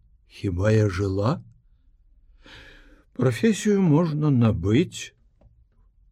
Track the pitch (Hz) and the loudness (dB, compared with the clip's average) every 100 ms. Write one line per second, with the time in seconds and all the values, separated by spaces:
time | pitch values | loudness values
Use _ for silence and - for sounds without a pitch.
0 | _ _ _ - 104 87 107 110 104 90 | _ _ _ -8 -6 -2 2 2 2 0
1 | 101 95 104 180 - - _ _ _ _ | -4 -2 -2 -2 -8 -20 _ _ _ _
2 | _ _ _ _ - - - - - - | _ _ _ _ -20 -20 -20 -20 -20 -20
3 | _ - 131 117 226 208 208 196 185 147 | _ -4 -4 0 0 0 0 2 2 2
4 | 175 147 151 131 117 85 92 117 185 - | 0 -2 0 2 2 0 0 0 0 -6
5 | - - _ _ _ _ _ _ _ _ | -18 -20 _ _ _ _ _ _ _ _
6 | _ | _